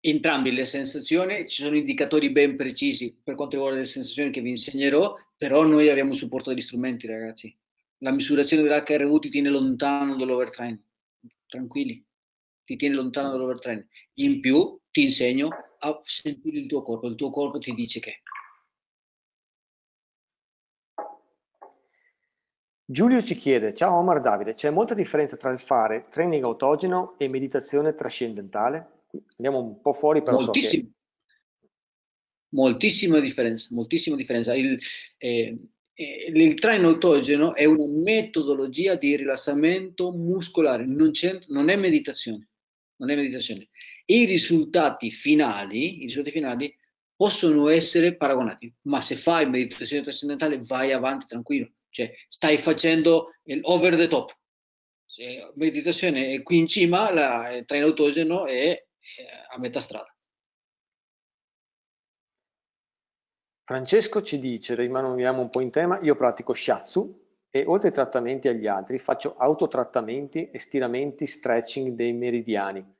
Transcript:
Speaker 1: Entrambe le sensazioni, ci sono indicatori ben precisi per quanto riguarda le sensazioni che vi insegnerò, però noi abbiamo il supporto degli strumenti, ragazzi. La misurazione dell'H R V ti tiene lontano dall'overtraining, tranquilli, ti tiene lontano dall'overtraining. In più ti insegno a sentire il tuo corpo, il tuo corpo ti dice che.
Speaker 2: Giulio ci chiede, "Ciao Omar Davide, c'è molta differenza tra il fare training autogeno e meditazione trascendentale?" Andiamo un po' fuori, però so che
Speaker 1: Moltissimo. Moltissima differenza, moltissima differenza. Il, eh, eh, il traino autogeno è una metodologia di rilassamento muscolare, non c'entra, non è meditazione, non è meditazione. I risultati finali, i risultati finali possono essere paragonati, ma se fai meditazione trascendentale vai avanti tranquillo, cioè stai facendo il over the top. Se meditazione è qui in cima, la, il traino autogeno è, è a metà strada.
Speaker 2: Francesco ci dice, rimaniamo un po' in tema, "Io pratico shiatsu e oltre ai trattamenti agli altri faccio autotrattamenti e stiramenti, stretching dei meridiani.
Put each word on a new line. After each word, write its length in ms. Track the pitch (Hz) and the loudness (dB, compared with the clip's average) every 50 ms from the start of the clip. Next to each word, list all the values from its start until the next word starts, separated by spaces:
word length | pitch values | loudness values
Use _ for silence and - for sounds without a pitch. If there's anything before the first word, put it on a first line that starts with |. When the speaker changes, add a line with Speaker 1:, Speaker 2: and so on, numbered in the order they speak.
Speaker 1:
Entrambe 500 | _ 160 151 151 - 165 151 135 131 135 | _ 0 0 0 0 0 0 0 0 0
le 140 | 123 127 131 | 0 -2 -4
sensazioni, 800 | 123 - 139 135 135 - 147 127 - 156 170 185 185 202 208 175 | -4 -4 -6 -6 -6 -8 -10 -4 0 0 0 0 0 -2 -6 -6
ci 160 | - - - 139 | -6 -8 -6 -4
sono 140 | 147 151 | 0 0
indicatori 560 | 151 147 135 139 - 147 - - 151 143 139 131 | 0 0 0 -2 -2 -2 2 2 2 2 2 4
ben 240 | 143 143 143 135 | 4 4 4 2
precisi 580 | 135 135 131 120 - 143 143 135 123 123 117 - _ _ | -2 -6 -4 -4 -2 -2 -2 -2 -4 -6 -8 -10 _ _
per 120 | - 135 | -10 -8
quanto 220 | 135 147 135 139 | -8 -8 -6 -4
riguarda 220 | 139 135 135 135 131 | -4 -2 -2 -2 -2
le 60 | 131 | -4
sensazioni 460 | 127 - 135 127 - - 143 147 139 | -4 -6 -6 -8 -8 -6 -4 -4 -4
che 100 | - 135 | -4 -4
vi 100 | 117 123 | -6 -6
insegnerò, 640 | 123 117 - - - 135 139 139 135 147 - - - - - _ _ | -6 -6 -6 -6 -4 -2 0 2 4 4 2 2 0 -8 -20 _ _
però 260 | _ 151 139 135 147 160 | _ -4 2 4 4 6
noi 260 | 156 156 151 151 151 | 6 6 6 6 6
abbiamo 240 | 139 135 135 139 135 | 6 4 2 0 -2
il 40 | |
supporto 340 | 139 135 117 127 131 - - | -4 -6 -6 -8 -8 -6 -4
degli 100 | 131 123 120 | -6 -6 -6
strumenti, 440 | - - 120 127 127 123 117 - | -6 -6 -6 -4 -4 -6 -6 -8
ragazzi. 500 | 113 110 110 113 110 110 - - 110 _ _ _ _ _ _ _ _ _ _ | -10 -10 -10 -10 -12 -12 -14 -18 -18 _ _ _ _ _ _ _ _ _ _
La 120 | 135 135 | -4 -2
misurazione 520 | 135 139 - - 147 139 143 143 160 156 151 | -2 -2 0 0 2 2 2 4 4 4 4
dell'H 200 | 147 151 147 147 | 4 2 2 2
R 240 | - 151 147 143 | 2 0 2 2
V 120 | 143 147 151 | 4 2 2
ti 100 | 151 143 | 2 0
tiene 220 | 123 143 143 143 | -2 0 0 2
lontano 680 | 143 139 131 131 131 120 143 143 143 143 143 139 139 | 2 2 2 0 0 0 0 0 0 0 0 -2 -2
dall'overtraining, 640 | 131 131 131 127 123 127 120 - - 120 120 113 107 _ _ _ _ _ _ _ _ _ 120 _ _ _ | -2 -2 0 0 0 0 -4 -6 -10 -10 -10 -10 -10 _ _ _ _ _ _ _ _ _ -20 _ _ _
tranquilli, 580 | _ - 127 127 120 123 143 139 127 113 - _ _ _ _ _ _ _ _ _ _ _ _ _ | _ -12 -12 -12 -8 -6 -6 -6 -6 -8 -12 _ _ _ _ _ _ _ _ _ _ _ _ _
ti 120 | - 131 | -14 -8
tiene 180 | - 143 143 139 | -2 -2 0 0
lontano 360 | 135 131 127 113 143 139 139 | 0 -2 -4 -4 -4 -4 -4
dall'overtraining. 560 | 135 131 131 127 127 123 - 123 113 107 - _ _ - _ _ _ | -4 -4 -4 -4 -6 -6 -6 -8 -8 -8 -10 _ _ -20 _ _ _
In 260 | - 139 143 139 135 | -2 0 0 0 2
più 380 | 135 127 131 151 190 - - - _ _ | 2 4 4 4 4 2 -2 -16 _ _
ti 120 | _ - 143 | _ 2 2
insegno 460 | 135 - - 127 123 123 135 143 151 - - - _ _ _ | 2 2 2 2 2 2 0 -2 -2 -4 -8 -16 _ _ _
a 220 | - 147 151 147 _ | -6 -6 -6 -6 _
sentire 540 | - - - - 156 143 117 131 156 156 147 | -4 -4 -4 -4 -6 -10 -6 -8 -8 -6 -6
il 80 | 139 | -6
tuo 160 | 131 147 139 - | -4 -6 -6 -4
corpo, 240 | - 113 113 120 | -4 -8 -6 -6
il 80 | 123 117 | -8 -6
tuo 160 | 113 143 135 | -6 -6 -6
corpo 280 | 139 143 143 139 - 147 | -4 -4 -4 -4 -6 -8
ti 140 | - 123 120 | -8 -8 -6
dice 260 | 113 120 113 - 113 | -6 -6 -6 -6 -8
che. 220 | - 107 - - _ - - - - - _ _ _ _ _ _ _ _ _ _ _ _ _ _ _ _ _ _ _ _ _ _ _ _ _ _ _ _ _ _ _ _ _ _ _ _ _ _ _ _ _ _ _ _ _ _ _ _ _ - - - - _ _ _ _ _ _ _ _ _ - - _ _ _ _ _ _ _ _ _ _ _ _ _ _ _ _ _ _ _ _ _ _ _ | -8 -12 -16 -18 _ -18 -18 -18 -18 -20 _ _ _ _ _ _ _ _ _ _ _ _ _ _ _ _ _ _ _ _ _ _ _ _ _ _ _ _ _ _ _ _ _ _ _ _ _ _ _ _ _ _ _ _ _ _ _ _ _ -14 -14 -14 -16 _ _ _ _ _ _ _ _ _ -20 -20 _ _ _ _ _ _ _ _ _ _ _ _ _ _ _ _ _ _ _ _ _ _ _
Speaker 2:
Giulio 380 | - 135 127 202 240 262 247 - | -10 0 2 4 4 4 4 2
ci 140 | - 165 | 0 -6
chiede, 360 | - - 143 135 120 107 107 101 | -4 0 2 2 2 2 -2 -2
"Ciao 260 | - 170 190 180 170 | 0 2 2 4 4
Omar 220 | 175 185 175 151 | 4 4 2 2
Davide, 320 | 123 127 104 98 101 104 113 | 2 2 0 0 -2 -6 -6
c'è 160 | - - 147 | -4 -2 -2
molta 240 | 151 175 226 226 233 | 0 0 0 0 0
differenza 420 | 202 175 - - 151 151 139 - | -4 -4 -2 0 0 0 0 -4
tra 140 | - - 131 | -6 -6 -6
il 100 | 127 127 | -6 -6
fare 480 | - - 143 120 113 110 110 117 - _ | -2 0 2 2 2 2 0 -4 -6 _
training 320 | - - 165 180 165 147 127 | -4 -2 0 0 0 0 0
autogeno 760 | 120 113 117 135 135 151 151 180 185 180 180 185 185 - _ | -2 -2 0 2 0 2 2 0 -2 -2 -2 -4 -4 -6 _
e 100 | 147 135 | -6 -4
meditazione 680 | 131 135 135 131 - 139 - - - 143 147 156 151 | -4 -4 -6 -4 -4 -6 -6 -2 -2 0 0 0 -2
trascendentale?" 1120 | 156 - 127 - - 127 117 110 101 101 98 - 104 107 123 139 160 160 - _ _ _ _ - - _ _ _ | -4 -8 -8 -6 -6 -8 -6 -6 -10 -14 -8 -4 -2 -2 -2 -2 -4 -10 -14 _ _ _ _ -18 -18 _ _ _
Andiamo 220 | _ 117 135 139 131 | _ -4 -2 -2 -2
un 220 | 123 113 104 - | -4 -6 -12 -4
po' 120 | _ 143 139 | _ -2 -2
fuori, 300 | - - 151 156 151 143 | 2 2 2 2 2 2
però 160 | 127 123 127 | 2 2 2
so 120 | 127 113 | 2 2
che 100 | 104 - | 0 0
Speaker 1:
Moltissimo. 320 | - - - - 123 - _ _ _ _ _ _ _ _ _ _ _ _ _ _ _ _ _ _ _ _ _ _ _ _ _ _ _ _ _ _ _ _ - | 2 2 0 0 -2 -4 _ _ _ _ _ _ _ _ _ _ _ _ _ _ _ _ _ _ _ _ _ _ _ _ _ _ _ _ _ _ _ _ 0
Moltissima 680 | 139 131 131 117 127 - 214 - - - 175 165 151 | 2 4 4 4 2 0 0 2 2 2 4 4 4
differenza, 480 | 139 131 135 - 123 113 113 113 - - | 4 2 -2 -2 -2 -2 -2 -4 -8 -8
moltissima 460 | 120 120 113 117 165 165 - - 151 | -6 -6 -4 -2 -2 -2 0 0 -2
differenza. 380 | 135 127 - 131 117 117 123 123 | -4 -4 -2 -2 -2 0 0 0
Il, 240 | 135 131 135 131 123 - - - - - - _ _ | 0 0 0 -2 -4 -6 -10 -12 -12 -16 -18 _ _
eh, 380 | - 127 120 117 113 113 113 117 - - _ _ _ _ _ | -6 -2 -2 -2 -2 -2 -6 -12 -16 -18 _ _ _ _ _
eh, 380 | - 165 143 - - - - 165 | -14 -12 -12 -12 -12 -10 0 4
il 200 | 156 165 160 151 | 6 6 6 6
traino 340 | 147 - 220 226 208 180 165 | 4 2 2 4 6 6 6
autogeno 640 | 160 165 - 180 151 143 123 135 147 147 151 165 - | 6 6 6 6 6 6 4 2 2 2 2 2 2
è 100 | - 147 | 4 6
una 220 | 151 156 156 147 | 6 6 6 2
metodologia 1120 | 147 143 151 165 202 220 220 214 220 - 165 147 143 143 135 135 135 127 147 175 190 185 | 0 0 0 2 2 2 2 0 -2 -4 -4 0 0 0 0 -2 -4 -2 0 0 0 0
di 200 | 175 - 143 143 | 2 2 2 0
rilassamento 920 | 143 139 135 135 131 - - 143 143 151 160 180 185 190 185 175 - 180 180 175 | 2 0 -2 -4 -4 -2 -2 0 2 2 2 2 0 -4 -8 -6 -4 -4 -4 -2
muscolare, 720 | 170 165 170 185 190 170 - - 170 160 139 127 113 123 | -4 -2 -2 -2 -2 -4 -4 0 2 2 4 2 0 -2
non 280 | 131 135 147 156 156 151 | -4 2 4 4 4 4
c'entra, 400 | - - 180 190 185 - - 143 | 2 -2 -2 -2 -4 -10 -6 -2
non 140 | 139 143 156 | 0 2 2
è 80 | 190 | 2
meditazione, 720 | 202 196 180 156 151 - - - - - 117 110 104 - _ _ _ _ _ _ _ _ _ _ | 2 2 2 2 2 0 -2 -8 -8 -8 -8 -10 -10 -12 _ _ _ _ _ _ _ _ _ _
non 140 | _ 131 127 | _ -4 -2
è 60 | 147 | -2
meditazione. 520 | 147 143 131 131 131 - - - 98 98 _ _ _ - - - - _ | -2 -2 -4 -4 -6 -8 -8 -8 -12 -14 _ _ _ -20 -20 -20 -20 _
I 180 | - 190 240 240 | 4 6 6 6
risultati 840 | 202 190 170 - - 170 160 151 151 - 180 156 139 - - - 113 110 | 6 4 2 2 4 2 2 2 4 2 2 2 2 0 -2 -8 -8 -8
finali, 840 | - - 143 151 151 151 123 104 101 101 95 101 113 139 175 190 170 | -6 2 4 4 4 4 2 0 -4 -8 -6 -4 -4 -4 -4 -6 -8
i 80 | 131 | -12
risultati 280 | 123 113 135 143 147 143 | -8 -6 -6 -6 -4 -4
finali 400 | 160 151 131 123 120 139 147 _ _ _ _ _ _ _ _ _ | -4 -4 -4 -4 -4 -6 -8 _ _ _ _ _ _ _ _ _
possono 540 | _ 190 208 - - - 165 151 147 143 147 | _ 2 2 2 2 4 4 6 6 6 6
essere 480 | 160 165 160 165 - 175 165 175 175 | 6 4 4 4 4 4 4 2 2
paragonati, 560 | - 151 143 139 127 127 107 98 - - 117 _ _ _ | 0 0 0 2 2 0 -2 -6 -8 -16 -20 _ _ _
ma 180 | 143 143 135 | -4 -2 -2
se 140 | - - 135 | -2 -4 -6
fai 340 | - - - 170 165 156 135 | -2 0 2 2 2 2 2
meditazione 540 | 127 127 127 120 - - - - 143 143 131 | 0 -2 -2 -4 -6 -10 -8 -6 -6 -6 -6
trascendentale 560 | 143 139 - - 143 143 135 156 151 147 131 | -6 -8 -8 -6 -6 -4 -2 -2 -2 -2 -4
vai 300 | 120 113 135 127 131 135 | -4 -6 -4 -2 0 0
avanti 360 | 135 127 123 131 139 139 - | 0 0 0 -2 -4 -4 -10
tranquillo, 440 | _ - 117 117 - 147 139 117 - _ _ _ _ | _ -12 -12 -6 -4 -4 -4 -4 -6 _ _ _ _
cioè 220 | _ - 123 110 - - - | _ -8 -8 -8 -8 -18 -14
stai 320 | _ - - - 156 151 147 | _ -10 -2 2 2 2 2
facendo 760 | 147 165 156 156 - 165 160 165 156 170 165 160 165 - - _ _ | 4 0 0 2 2 2 4 4 6 6 6 4 4 -2 -14 _ _
il 160 | - 135 151 170 | -8 -8 -4 0
over 320 | 156 180 170 160 185 170 | 2 2 4 4 4 4
the 140 | 160 170 160 | 4 4 4
top. 280 | 156 131 117 - - _ _ _ _ _ _ _ _ _ _ _ _ _ _ | 2 0 -2 -2 -14 _ _ _ _ _ _ _ _ _ _ _ _ _ _
Se 480 | _ - - 120 123 123 127 - - - | _ -20 -16 -14 -14 -14 -14 -16 -18 -8
meditazione 800 | 139 156 160 - 147 147 175 156 - - 180 151 131 135 131 135 | -2 -2 -2 -2 0 -2 -2 -2 0 0 0 0 0 -2 -2 -4
è 100 | 135 135 | -6 -2
qui 160 | - 175 170 | 4 4 4
in 80 | 165 | 4
cima, 460 | 160 - 208 175 170 175 185 214 214 185 | 4 4 2 4 4 4 2 2 2 2
la, 400 | 160 147 135 123 117 117 120 123 | 2 2 2 0 -2 -4 -6 -8
il 120 | 123 120 | -8 -6
traino 220 | - 143 143 147 | -4 -2 2 2
autogeno 600 | 156 156 151 151 147 143 156 165 160 170 185 185 | 2 4 4 2 2 2 0 0 0 -2 -2 -2
è, 240 | 139 131 123 135 165 180 | -2 -2 0 0 0 0
è 140 | - _ _ _ _ _ - - - 131 - - - - - 127 | -2 _ _ _ _ _ -20 -20 -20 -20 -20 -20 -20 -20 -20 -14
a 60 | 127 | -10
metà 200 | 127 123 123 139 | -10 -8 -6 -8
strada. 320 | - - - 107 - _ _ _ _ _ _ _ _ _ _ _ _ _ _ _ _ _ _ _ _ _ _ _ _ _ _ _ _ _ _ _ _ _ _ _ _ _ _ _ _ _ _ _ _ _ _ _ _ _ _ _ _ _ _ _ _ _ _ _ _ _ _ _ _ _ _ _ _ _ _ _ _ | -10 -8 -12 -16 -16 _ _ _ _ _ _ _ _ _ _ _ _ _ _ _ _ _ _ _ _ _ _ _ _ _ _ _ _ _ _ _ _ _ _ _ _ _ _ _ _ _ _ _ _ _ _ _ _ _ _ _ _ _ _ _ _ _ _ _ _ _ _ _ _ _ _ _ _ _ _ _ _
Speaker 2:
Francesco 560 | - 131 131 131 123 185 220 214 214 - 214 202 | -8 -8 -6 -2 2 2 2 2 2 -4 -4 -4
ci 160 | - - 143 | -4 -6 -4
dice, 340 | 127 131 120 110 - - 123 | -4 -4 -6 -6 -6 -6 -2
rimaniamo 640 | 113 120 120 127 131 135 131 127 127 123 127 131 127 | -2 -2 -2 -2 -2 -2 -2 -2 0 0 0 0 0
un 80 | 123 117 | -4 -2
po' 120 | - 127 | -2 -4
in 100 | 131 123 | -4 0
tema, 300 | 117 151 170 175 180 - 175 | 0 0 2 2 0 0 2
"Io 140 | 151 143 | 2 2
pratico 380 | - 127 123 117 - 120 - 123 | 4 2 0 0 0 -4 -6 -4
shiatsu 760 | - - - 120 - - - - 175 214 - - _ _ _ _ _ _ _ | -4 0 -2 -2 -2 -2 -4 -4 -4 -4 -4 -10 _ _ _ _ _ _ _
e 140 | _ 135 139 | _ -2 0
oltre 220 | 147 165 202 208 180 | 2 0 2 2 2
ai 60 | 131 | 2
trattamenti 540 | 143 131 123 - 131 120 117 131 135 131 135 | 2 -2 0 0 -2 -2 -2 -4 -2 0 0
agli 180 | 120 113 107 | 0 0 -2
altri 320 | 107 101 98 95 - 123 131 | -2 -2 -4 -4 -6 -8 -6
faccio 380 | - - 113 - - 143 - | -2 -2 -4 -2 -4 -10 -4
autotrattamenti 1120 | - 123 139 156 151 - - - 131 123 - - 127 113 107 117 135 143 139 - 160 165 - | 0 2 2 2 2 0 -2 0 -2 -4 -2 -2 -4 -4 -4 -8 -8 -8 -8 -8 -8 -8 -8
e 80 | - 123 | -12 -18
stiramenti, 680 | - _ - 139 127 120 120 127 139 147 139 - 156 | -18 _ -4 -2 -2 0 -2 -4 -4 -6 -6 -8 -8
stretching 680 | 139 - - - 127 117 117 117 - - 139 135 131 123 | -8 -8 -8 -2 0 0 0 0 -4 -8 -6 -6 -6 -4
dei 180 | 113 117 120 120 | -2 -2 -2 -2
meridiani. 720 | 120 123 123 120 120 113 117 110 101 98 98 98 98 95 _ _ _ | -2 -4 -4 -4 -4 -4 -2 -2 -2 -2 -4 -6 -10 -14 _ _ _